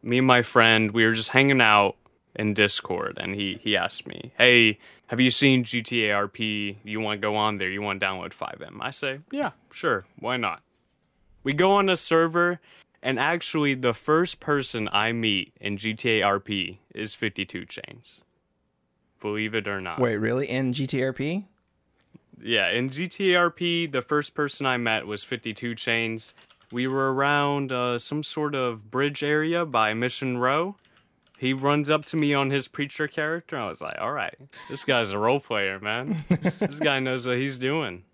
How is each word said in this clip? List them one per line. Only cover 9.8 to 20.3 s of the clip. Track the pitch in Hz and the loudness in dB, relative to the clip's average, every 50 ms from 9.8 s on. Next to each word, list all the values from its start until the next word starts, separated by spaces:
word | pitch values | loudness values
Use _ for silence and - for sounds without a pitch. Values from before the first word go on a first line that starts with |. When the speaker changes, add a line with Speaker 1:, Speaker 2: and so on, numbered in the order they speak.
| - 165 117 98 92 _ _ - | -2 -2 -2 -2 -4 _ _ -10
Speaker 1:
why | - 113 127 | -6 -4 -2
not?" | 123 117 98 82 - _ _ _ _ _ _ _ _ _ _ _ _ _ _ _ _ _ | -2 -2 -2 -4 -6 _ _ _ _ _ _ _ _ _ _ _ _ _ _ _ _ _
We | 135 139 | -4 2
go | 147 180 190 196 | 4 4 4 6
on | 202 196 190 | 4 4 4
a | 180 | 2
server, | 165 - - 165 165 165 165 160 175 175 175 180 170 _ _ - - _ _ _ _ - | 0 2 2 4 4 4 4 2 2 2 2 0 -4 _ _ -20 -20 _ _ _ _ -4
and | 123 131 113 | -2 0 0
actually, | 131 151 170 170 - - - 160 147 143 139 | 0 0 0 -2 -4 -2 -2 0 2 0 0
the | 131 127 123 110 | 2 0 -2 -2
first | - - - 151 160 180 180 - _ | 0 0 2 2 2 2 0 -4 _
person | - - 147 143 131 - - 117 107 - - | -2 -2 -2 -2 -2 -4 -4 -4 -4 0 0
I | 101 107 113 | 2 2 2
meet | 117 117 113 110 101 95 - - _ _ | 0 0 0 0 0 0 -2 -6 _ _
in | - 104 104 | -8 -6 -6
G | 101 107 110 107 | -4 -4 -6 -6
T | 107 - 120 113 107 | -2 0 2 2 4
A | 95 | 4
R | 101 98 101 | 4 2 2
P | 98 - 104 98 87 87 95 - _ _ - | -2 -4 -4 -4 -4 -6 -8 -16 _ _ -10
is | - 107 107 - | -10 -8 -8 -6
fifty-two | - - 110 98 - 98 - - 107 - | -4 -6 -6 -4 -6 -8 -8 -8 -12 -12
Chainz. | - - - - - - 120 120 - - - _ _ _ _ _ _ _ _ _ _ _ _ _ _ _ _ _ _ _ _ | -12 -14 -16 -16 -16 -20 -20 _ -20 -20 -20 _ _ _ _ _ _ _ _ _ _ _ _ _ _ _ _ _ _ _ _
Believe | - 107 104 107 107 107 110 | -8 -6 -4 -2 -4 -2 0
it | 113 98 | 2 2
or | 104 101 98 | 2 0 -2
not. | 95 90 82 - | -4 -6 -2 0
Speaker 2:
Wait, | 127 120 110 | 0 0 0
really? | 104 107 113 | 0 0 0